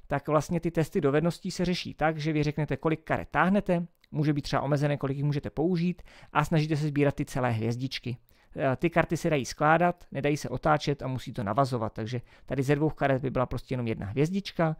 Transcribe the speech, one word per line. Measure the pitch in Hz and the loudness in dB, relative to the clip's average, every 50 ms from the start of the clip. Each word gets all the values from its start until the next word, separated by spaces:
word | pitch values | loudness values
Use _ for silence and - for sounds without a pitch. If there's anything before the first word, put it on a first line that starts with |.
| - - | -8 -4
tak | 143 143 - - | -4 -4 0 2
vlastně | 147 151 143 - 175 165 | 2 2 2 0 -2 -2
ty | - 170 | -2 0
testy | - 170 156 - - 196 | 0 0 0 0 0 0
dovedností | 156 139 135 151 156 175 165 - - 190 | 2 4 4 4 2 2 0 -2 -6 -8
se | - - 180 | -4 -2 -2
řeší | 170 180 - - - - | 0 0 -2 -4 -8 -4
tak, | - 147 156 160 156 | -2 0 0 0 0
že | 147 160 156 | -2 0 0
vy | 151 147 | 2 2
řeknete, | 151 151 - 151 - 143 - | 0 0 -2 -2 -2 -2 -2
kolik | - 160 160 156 - | 0 0 0 0 0
karet | - 143 110 85 - | -2 -2 -2 -2 -2
táhnete, | - 143 160 180 196 208 185 - 180 170 175 - _ _ _ _ | 0 2 4 4 4 2 2 2 0 0 0 -4 _ _ _ _
může | - 143 156 151 147 | -4 0 0 2 0
být | 143 | 0
třeba | 131 - - 127 | -2 -2 -2 -2
omezené, | 120 135 147 139 147 147 143 139 | 0 0 0 2 2 0 0 -2
kolik | - 135 135 143 | -2 -4 -2 -2
jich | 139 | -2
můžete | 147 143 147 - 104 | 0 -2 -2 -4 -4
použít, | - - 147 175 185 165 170 180 170 - - - - - - - - | -4 -2 0 0 2 2 0 0 -2 -4 -10 -18 -20 -20 -20 -2 0
a | 151 - | 0 2
snažíte | - 175 156 151 156 160 143 | 4 2 2 2 2 0 0
se | 151 151 | 0 0
sbírat | 143 143 143 143 139 | 2 2 2 2 2
ty | - 143 | 0 -4
celé | - - 131 127 123 | -4 -4 -2 0 0
hvězdičky. | 117 110 110 113 120 120 131 135 - - - 127 120 - _ _ _ _ _ _ - | 0 0 -2 -2 -2 -4 -6 -6 -6 -8 -8 -8 -8 -10 _ _ _ _ _ _ -6
Eh, | - - 135 127 | -2 -2 -2 0
ty | - - - | 0 0 2
karty | - 175 165 - 180 - | 2 2 2 2 -2 -2
se | - 170 | 0 0
dají | 160 143 120 | 0 0 0
skládat, | - - - 151 151 160 165 175 175 175 - - - | -4 -4 0 4 4 4 6 4 2 0 -2 -10 -10
nedají | - 139 139 147 147 143 | -6 -2 0 0 0 -2
se | - - | -4 -6
otáčet | 123 - - 160 151 147 - - 143 - | -6 -2 2 2 2 2 2 -2 -4 -2
a | - 131 | -4 -6
musí | 131 123 - 135 110 | -6 -6 -8 -8 -8
to | - 117 | -6 -4
navazovat, | 95 107 135 139 127 131 117 110 107 - | -2 0 2 2 2 0 -2 -4 -6 -6
takže | - 110 107 127 120 - - - - - | -8 -8 -6 -6 -8 -8 -12 -18 -20 -10
tady | - 127 131 135 | -6 -4 -2 0
ze | 131 147 | 2 2
dvou | 143 151 156 | 2 2 0
karet | - - 143 139 135 127 | 0 0 0 0 2 0
by | 139 135 | 0 -2
byla | 110 131 127 | -2 -2 -2
prostě | - - 127 - - 127 | -2 -4 -8 -6 -6 -6
jenom | 127 120 113 | -4 -4 -4
jedna | 110 - - | -4 -4 -6
hvězdička. | 95 107 127 147 165 190 202 190 - - - 170 160 156 | -4 0 0 0 0 0 -4 -4 -4 -2 0 0 0 0